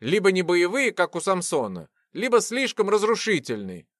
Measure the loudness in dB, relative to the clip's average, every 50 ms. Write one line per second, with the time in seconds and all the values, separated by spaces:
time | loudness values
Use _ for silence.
0 | -2 0 0 2 4 4 2 2 2 2 4 4 2 2 2 0 0 0 2 0
1 | -2 -2 -2 -4 -2 0 -2 -2 -2 -2 -2 -2 -2 -2 -6 -10 -14 -16 _ _
2 | _ _ _ -6 -2 2 2 2 2 2 -2 -2 -2 -2 0 -2 0 2 2 2
3 | 2 2 0 0 0 0 -2 -2 -2 -4 -8 -6 -8 -10 -12 -14 -18 _ _ _